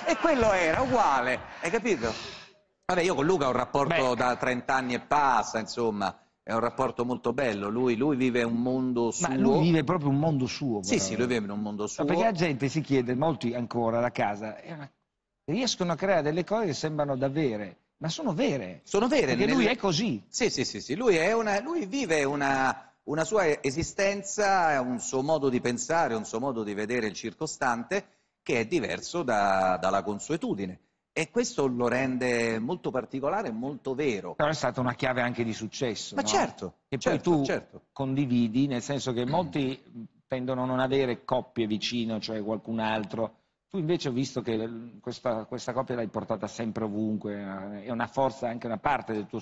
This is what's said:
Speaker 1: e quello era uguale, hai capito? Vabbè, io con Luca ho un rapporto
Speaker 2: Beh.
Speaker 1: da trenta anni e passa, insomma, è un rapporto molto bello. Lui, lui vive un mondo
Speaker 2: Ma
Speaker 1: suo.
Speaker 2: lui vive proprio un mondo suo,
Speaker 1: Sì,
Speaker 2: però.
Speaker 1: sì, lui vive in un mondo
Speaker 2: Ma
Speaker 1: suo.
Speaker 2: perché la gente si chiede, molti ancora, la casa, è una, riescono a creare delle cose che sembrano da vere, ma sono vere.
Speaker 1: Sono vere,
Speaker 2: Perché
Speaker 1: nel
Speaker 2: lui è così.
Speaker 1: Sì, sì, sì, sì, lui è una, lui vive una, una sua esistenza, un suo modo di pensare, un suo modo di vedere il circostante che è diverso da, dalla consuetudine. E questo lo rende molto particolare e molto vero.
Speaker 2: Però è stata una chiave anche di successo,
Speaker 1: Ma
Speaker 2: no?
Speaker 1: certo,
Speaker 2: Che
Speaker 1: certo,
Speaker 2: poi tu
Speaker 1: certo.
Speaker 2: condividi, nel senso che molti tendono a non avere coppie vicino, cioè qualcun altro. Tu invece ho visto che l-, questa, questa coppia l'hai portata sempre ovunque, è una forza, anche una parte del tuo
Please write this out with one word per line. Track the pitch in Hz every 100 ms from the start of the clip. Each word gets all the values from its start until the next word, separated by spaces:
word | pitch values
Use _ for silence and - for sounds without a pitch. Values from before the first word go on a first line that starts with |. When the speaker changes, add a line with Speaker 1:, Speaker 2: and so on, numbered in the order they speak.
| -
Speaker 1:
e | 330
quello | 330 277 220
era | 190 165 170
uguale, | 262 247 185 135 123 123 - -
hai | 170
capito? | 214 226 165 113 110 - - - - _ _
Vabbè, | - 180
io | 170
con | 151
Luca | 147 185 135
ho |
un | 123
rapporto | 127 143 135 135 127
Speaker 2:
Beh. | 120
Speaker 1:
da | 123 120
trenta | 127 123 120
anni | 131 127
e | 120
passa, | - 147 143 117 101 113
insomma, | 110 - 117 104 98 - _ _
è | -
un | 110
rapporto | 117 - 131 - 120
molto | 123 123
bello. | 120 135 101 101
Lui, | 110 127 113
lui | 139 139
vive | 127 120
un | 117 117
mondo | 123 131 127 120 117 104
Speaker 2:
Ma | 135
Speaker 1:
suo. | 131
Speaker 2:
lui | - 143
vive | 165 160
proprio | 143 175 143
un | 139
mondo | 160 147 123
suo, | - 143 107
Speaker 1:
Sì, | 92 113
Speaker 2:
però. | -
Speaker 1:
sì, | 107
lui | 123
vive | 123 101
in |
un | 104
mondo | 107 104
Speaker 2:
Ma | 104
Speaker 1:
suo. | -
Speaker 2:
perché | 147 175
la | 226
gente | 185 170 135 139
si | 156
chiede, | - 135 120
molti | 123 156 147 120
ancora, | 120 117 120 113 117
la | 120
casa, | 120 110 104 107 104
è | -
una, | 160 139 _ _ _ _ _ -
riescono | 180 254 - 175
a | 165
creare | 196 180
delle | 147 160
cose | 170 214 214
che |
sembrano | 139 156 156 143 135
da | 135
vere, | 139 147 107 101 - _ _
ma | 160
sono | 165 294
vere. | 165 262 139 92 92
Speaker 1:
Sono | - 196 240
vere, | 285 151
Speaker 2:
Perché | 123 -
Speaker 1:
nel |
Speaker 2:
lui | 262 220
è | 240
così. | 196 156 220 117 -
Speaker 1:
Sì, | - 226
sì, | -
sì, | 123 104
sì, | - 151
lui | 247 170
è | 165
una, | 226 214 196
lui | 254 339 196
vive | 277 226 160
una, | 139 143 139 135 131 120 - _
una | - 151
sua | 160 214 175 147
esistenza, | 139 135 156 - 196 202 196 - 202 196 165 143
un | 123 123
suo | - 131
modo | 139 160 139
di | 123
pensare, | 120 120 - 165 151
un | 113
suo | 104 113
modo | 139 117
di | 107
vedere | 101 107 123 110
il |
circostante | 92 113 - 156 - 135 117 120 196 - _ _ _
che | - 131
è | 110
diverso | 165 107 87 - 170
da, | 147 107 101 95 92 92
dalla | 92 98
consuetudine. | 98 101 - 165 254 107 98 92 _ _ _ -
E | 160
questo | 240 240 - 139
lo | 120 120
rende | 120 131 127 127 120 117 113
molto | 117 180 -
particolare | 131 113 135 139 190 190
e |
molto | 110 127 143 -
vero. | 131 147 104 90
Speaker 2:
Però | 90 151
è |
stata | 156 131 120
una | 123
chiave | 123 135 127
anche | 123 117
di | 113
successo, | 104 110 - 127 101 -
Speaker 1:
Ma | 208
Speaker 2:
no? | 233
Speaker 1:
certo, | 392 220 - 185 - _
Speaker 2:
Che | 139
Speaker 1:
certo, | - - -
Speaker 2:
poi | 160
tu | 139
Speaker 1:
certo. | 156 - - -
Speaker 2:
condividi, | - 135 135 143 123 117 113 139
nel | 123
senso | - 143 131
che | 120
molti | 123 160 175 147 131 131 - 117 110 _ _
tendono | 131 127 127
a | 127
non | 127
avere | 131 135 131 120
coppie | - 127 113 - 110
vicino, | 107 - 120 113 110
cioè | 98 110
qualcun | 104 110 - 113
altro. | 110 110 101 110 110 - _ _ _
Tu | 196
invece | 156 175 147
ho |
visto | 120 123 -
che | 113 113
l-, | 113 117 120 104
questa, | - 120 127 113 104
questa | 123 -
coppia | 120 131
l'hai | 123 113
portata | 110 - 110 101
sempre | - 117 104
ovunque, | 110 101 110 107 104 101 98 95 98 104
è | 104
una | 117 117
forza, | - 135 - 120
anche | 113 120
una | 110
parte | 147 131 113
del | 107 98
tuo | 113